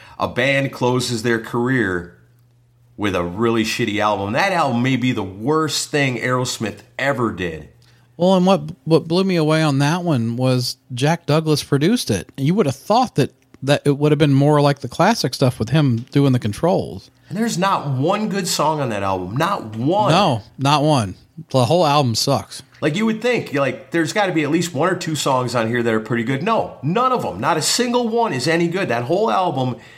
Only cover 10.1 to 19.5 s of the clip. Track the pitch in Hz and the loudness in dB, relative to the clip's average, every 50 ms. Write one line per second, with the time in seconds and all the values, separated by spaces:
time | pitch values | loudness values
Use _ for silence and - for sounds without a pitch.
10.1 | 151 120 113 117 117 123 127 131 127 127 123 - - _ _ - 131 120 139 147 | 0 0 0 -2 -2 0 0 2 2 0 0 -4 -6 _ _ -10 -6 -2 0 0
11.1 | 170 165 - - 143 160 160 156 151 143 - - 147 135 143 185 240 240 - - | 0 0 0 0 0 2 2 2 0 0 0 0 0 2 2 2 2 0 0 -2
12.1 | 110 90 - - - - 135 147 180 220 254 - - - - - 208 240 262 - | -2 -2 -4 -8 -6 -2 0 2 2 2 2 0 0 -4 -2 0 2 2 2 2
13.1 | - - 135 - _ _ _ _ _ - - 131 147 - - 147 143 139 147 151 | 0 0 0 0 _ _ _ _ _ -8 0 0 0 2 2 0 0 2 2 2
14.1 | 151 143 156 143 139 135 143 147 151 147 143 143 139 - - 120 - - 165 202 | 2 4 4 4 4 4 4 4 4 4 4 4 2 0 -4 -10 -2 2 2 2
15.1 | 233 - - 180 - - 143 123 - - 110 110 131 160 147 135 117 113 120 - | 2 2 -2 -4 -2 2 0 0 2 0 -4 0 2 2 4 4 2 0 -2 -2
16.1 | - 143 139 139 127 120 - 110 98 - - 165 190 160 - 60 80 98 - - | 0 2 4 4 2 2 0 -2 -4 -2 0 0 0 0 -2 -4 -8 -12 -14 -18
17.1 | _ _ _ - 147 202 233 226 165 160 190 196 190 - - 147 131 127 135 170 | _ _ _ -10 -6 -4 -4 -2 -2 0 0 0 0 0 -2 -2 -2 0 0 0
18.1 | 196 220 220 185 185 196 180 - - - 151 151 156 151 139 120 107 101 98 98 | 0 0 -2 -2 -2 -4 -4 -4 -2 0 0 0 0 0 -2 -4 -4 -2 -2 -2
19.1 | 95 92 90 92 107 135 160 190 | -2 -2 -4 -4 -2 -2 -2 -2